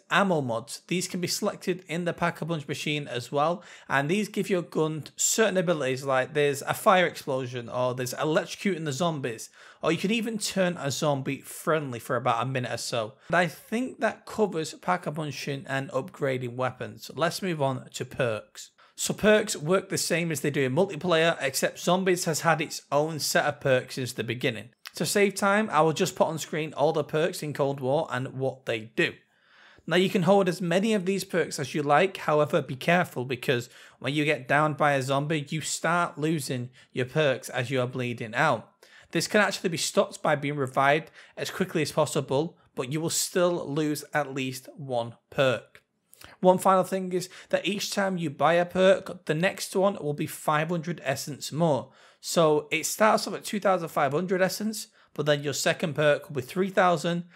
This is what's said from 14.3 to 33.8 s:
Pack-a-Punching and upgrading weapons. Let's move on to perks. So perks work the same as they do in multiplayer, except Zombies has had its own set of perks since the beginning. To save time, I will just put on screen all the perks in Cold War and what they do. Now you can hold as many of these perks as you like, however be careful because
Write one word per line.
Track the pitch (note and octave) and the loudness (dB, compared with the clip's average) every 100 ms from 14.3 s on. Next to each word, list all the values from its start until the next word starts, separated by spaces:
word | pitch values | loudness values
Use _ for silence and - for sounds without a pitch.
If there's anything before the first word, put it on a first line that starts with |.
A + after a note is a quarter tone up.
| - G#3 E3 D#3 - | -2 0 0 -6 -6
Pack-a-Punching | - F3+ E3+ D3+ D3+ C3 - C#3 - | -2 -2 -2 -6 -8 -6 -6 -8 -4
and | C3+ C3+ | -4 -2
upgrading | C3+ C3+ - C#3 B2+ B2+ | -4 -6 -4 -2 -2 -4
weapons. | B2 B2+ B2 A2 A#2+ - B2+ | -4 -4 -4 -12 -12 -14 -2
Let's | E3 E3 | -2 -2
move | F#3+ D#3 | -4 0
on | C3+ C3 C3 - | 0 -2 -8 -10
to | C3 | -10
perks. | - B2 G#2+ - - - _ _ - | -2 -2 -2 -8 -20 -20 _ _ -8
So | - - | -6 2
perks | G#3 G#3+ G#3 F#3 | 6 6 4 -4
work | D3+ F#3+ - | 0 0 2
the | D#3+ | -4
same | - E3 E3+ | 0 0 0
as | D3+ | -2
they | D3+ | 0
do | C#3+ | 2
in | C3 C3+ | 2 2
multiplayer, | G3 D#3+ F3+ D#3+ E3 E3 | 2 0 2 4 4 2
except | C#3 - F3+ - | -2 0 -2 -2
Zombies | - F3+ F#3+ F3 E3+ | 2 2 4 2 0
has | D3 | 0
had | E3 D#3 | 2 2
its | D3+ - - | 0 -8 -2
own | C#3+ D#3+ D#3 | 0 0 -2
set | - F3 D3 | 0 2 2
of | C#3 | 0
perks | C#3+ B2+ G#2+ - | 2 2 2 -6
since | B2 | -6
the | - | -6
beginning. | A#2 A#2+ C3+ A2 A#2 _ - - | -6 -2 -4 -4 -12 _ -18 -6
To | E3 | -2
save | G#3 G3+ G3 | 2 2 2
time, | G3+ G3+ A3 | 2 2 2
I | D3 | 4
will | D#3+ | 4
just | D3+ F#3 - | 4 -2 2
put | C3 | 0
on | D#3+ | 0
screen | - E3 D#3 | -6 -4 -4
all | - D3 | 0 2
the | D#3 | 2
perks | C3+ D#3 F3+ F3+ | 0 0 -2 -2
in | D3+ | -8
Cold | C#3 C#3 C#3 | -2 -2 0
War | B2+ D3 D#3+ | 0 0 0
and | B2 C3+ | -4 -4
what | B2+ C3 B2+ - | -4 -4 -4 -4
they | A#2 A2 - | -4 -4 -2
do. | D3 - _ _ _ _ - - - | -2 -2 _ _ _ _ -20 -18 -2
Now | F3 | 2
you | F#3 | 2
can | G#3+ | 2
hold | E3+ G3+ F#3 | 4 4 4
as | D#3+ | 0
many | F3 F3 A3 | 0 0 2
of | G#3+ F3 | 0 0
these | G3 | -2
perks | F#3 F3 C#3+ - | -2 -2 -2 -4
as | C3+ | -4
you | D#3+ | -2
like, | C#3+ D3 F#3+ - | 4 4 4 0
however | - D3+ D3 E3+ | 0 2 4 2
be | C3+ C3 | -2 -4
careful | - F3 E3+ C3+ | 2 4 2 -4
because | B2+ B2 - A#2+ - - | -4 -4 0 0 -2 -14